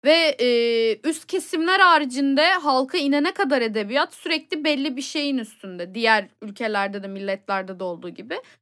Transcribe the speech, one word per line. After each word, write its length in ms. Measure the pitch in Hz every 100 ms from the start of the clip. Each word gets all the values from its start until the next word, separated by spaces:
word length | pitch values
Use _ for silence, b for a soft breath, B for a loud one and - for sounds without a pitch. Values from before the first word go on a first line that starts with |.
Ve, 320 | 262 330 320 277
e, 680 | 247 240 233 233 226 214 294
üst 180 | 320 -
kesimler 540 | 370 - 330 330 381
haricinde 680 | 370 320 285 247 277 277 320
halka 460 | 381 294 262 262 370
inene 360 | 277 285 311
kadar 280 | 381 381 269
edebiyat 520 | 233 214 202 262 339
sürekli 500 | - 349 320 - 311
belli 320 | 302 294 285 254
bir 60 |
şeyin 360 | 269 311 285 269
üstünde. 560 | 220 - 196 180 175
Diğer 340 | 190 226 220 196 _
ülkelerde 600 | 214 202 226 208 202 202
de, 60 | 196
milletlerde 720 | 196 196 190 196 196 190 185
de 40 |
olduğu 240 | 185 170 180
gibi. 300 | - 220 359 508 B